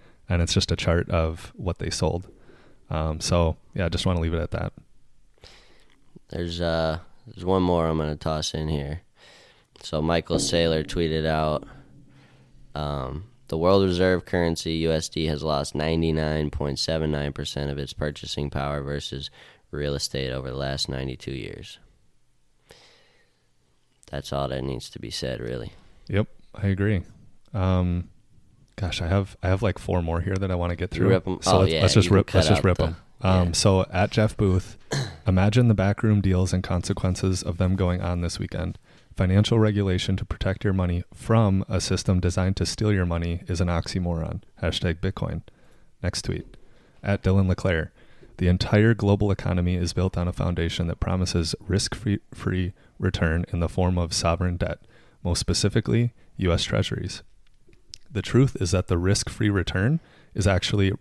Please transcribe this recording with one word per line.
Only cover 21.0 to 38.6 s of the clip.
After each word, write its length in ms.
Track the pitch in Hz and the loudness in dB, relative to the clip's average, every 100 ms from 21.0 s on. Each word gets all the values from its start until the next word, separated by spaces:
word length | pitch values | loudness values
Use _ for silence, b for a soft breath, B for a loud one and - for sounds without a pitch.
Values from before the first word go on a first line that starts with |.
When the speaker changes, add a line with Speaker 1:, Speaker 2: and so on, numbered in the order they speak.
| 67 64 - | -6 -8 -10
Speaker 2:
years." 480 | 67 50 50 - - _ _ _ _ _ _ _ _ b b b b b b b b b b _ _ _ _ - | -10 -10 -14 -18 -20 _ _ _ _ _ _ _ _ b b b b b b b b b b _ _ _ _ -12
That's 220 | 71 - | -10 -6
all 160 | 69 69 | -4 -4
that 160 | 67 | -4
needs 260 | 67 62 - | -6 -6 -10
to 80 | - | -14
be 100 | 57 | -10
said, 320 | - 65 57 | -8 -6 -6
really. 300 | 58 62 57 - b b b | -8 -8 -10 -16 b b b
Speaker 1:
Yep, 200 | 98 110 - - - | -4 -4 -8 -18 -4
I 120 | 98 | -2
agree. 340 | 95 101 98 - - - - - | 0 0 -2 -4 -16 -20 -20 -10
Um, 560 | 104 92 92 90 87 85 - _ - _ _ _ - | -2 2 2 2 0 -4 -14 _ -20 _ _ _ -6
gosh, 240 | 90 - | -4 -2
I 60 | 85 | 0
have, 280 | 98 95 - | 0 0 -4
I 40 | 95 | 0
have, 120 | 95 | 2
like, 160 | 107 - | 0 -2
four 240 | - 90 | -2 0
more 200 | 82 85 | 0 -2
here 140 | 85 95 | 0 -2
that 140 | 95 | 0
I 40 | 90 | 0
wanna 200 | 87 85 | -2 -2
get 180 | 87 | -4
Speaker 2:
You 60 | - | 2
Speaker 1:
through. 100 | - | 4
Speaker 2:
rip 180 | 95 92 | 4 2
'em? 120 | 92 | -2
Speaker 1:
So 100 | 95 | 4
Speaker 2:
Oh, 80 | 90 | 4
Speaker 1:
let's, 120 | 95 | 6
Speaker 2:
yeah, 80 | 80 | 4
Speaker 1:
let's 120 | 92 | 6
just 120 | 110 90 | 6 6
Speaker 2:
you 40 | |
can 40 | 98 | 4
Speaker 1:
rip, 160 | - | 4
let's 140 | 98 80 | 4 4
Speaker 2:
cut 40 | |
Speaker 1:
just 60 | 85 | 4
Speaker 2:
out 60 | 92 | 4
Speaker 1:
rip 120 | 90 | 2
Speaker 2:
the, 60 | 80 | 0
Speaker 1:
'em. 100 | 82 - - | -2 -14 -4
Um, 260 | 92 92 87 | 2 4 2
Speaker 2:
yeah. 40 | |
Speaker 1:
so 320 | 82 104 95 - | 2 4 4 2
at 200 | 90 101 | 0 0
Jeff 260 | - 107 - | 2 2 2
Booth, 400 | 101 92 - - - | 2 2 -2 -12 -6
<clears throat> 360 | 139 113 - - | -4 -4 -6 0
"Imagine 400 | 92 101 117 120 | 4 4 4 4
the 60 | |
backroom 480 | 101 95 101 110 104 | 4 2 2 2 4
deals 320 | 95 90 92 | 4 2 2
and 100 | 92 | 0
consequences 800 | - 90 - 98 92 90 98 92 | 0 -2 -2 0 0 0 0 0
of 140 | - 87 | -4 0
them 180 | 92 95 | 0 2
going 260 | 90 90 | 0 0
on 200 | 87 87 | -2 -2
this 180 | 85 - | -4 -4
weekend. 380 | 82 - | -6 -6